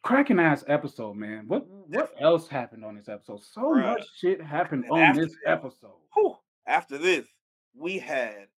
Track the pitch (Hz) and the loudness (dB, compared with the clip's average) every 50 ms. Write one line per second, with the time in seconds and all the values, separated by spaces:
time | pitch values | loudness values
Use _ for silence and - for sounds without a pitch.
0 | - - 247 269 285 277 220 180 170 160 147 139 - - 147 147 - 135 - - | 0 2 4 4 4 4 4 4 6 4 4 2 0 0 0 0 0 -6 -10 -10
1 | 113 107 101 104 107 104 107 110 107 110 - 294 - 180 190 202 190 151 156 233 | -10 -10 -10 -10 -10 -10 -12 -12 -6 -4 -4 -4 -4 -8 -20 -20 -18 -6 -4 -4
2 | 302 - - - 139 156 170 160 165 - 143 135 120 - 117 110 110 107 107 104 | -4 -4 -6 2 4 4 4 4 0 -4 -8 -8 -8 -8 -12 -16 -16 -16 -16 -16
3 | 104 - 104 104 _ - 107 104 - - _ 214 247 302 320 262 131 120 117 - | -14 -14 -14 -14 _ -16 -18 -18 -18 -18 _ -4 0 2 2 4 2 2 -2 -4
4 | - - - - - 180 190 170 165 147 147 151 143 151 156 131 120 - 156 165 | -6 -12 -12 -2 -2 -2 -2 -2 -6 -6 -2 -2 -2 -2 -2 -6 -2 0 2 6
5 | 165 175 - 147 165 156 - - - - 160 160 - 131 - _ - 101 92 _ | 6 6 6 4 0 -2 -4 -6 -2 -2 -2 0 -2 -12 -16 _ -20 -20 -20 _
6 | _ _ _ 427 427 339 - _ _ _ _ _ _ - - - - _ 139 143 | _ _ _ 2 2 2 0 _ _ _ _ _ _ 0 0 0 0 _ -10 -2
7 | 160 185 180 143 113 _ _ _ _ _ _ _ _ _ _ 123 151 175 190 185 | 0 0 0 0 -2 _ _ _ _ _ _ _ _ _ _ -12 -8 -8 -8 -8
8 | - - 151 135 120 110 104 101 98 98 _ | -8 -6 -4 -4 -4 -6 -8 -16 -20 _ _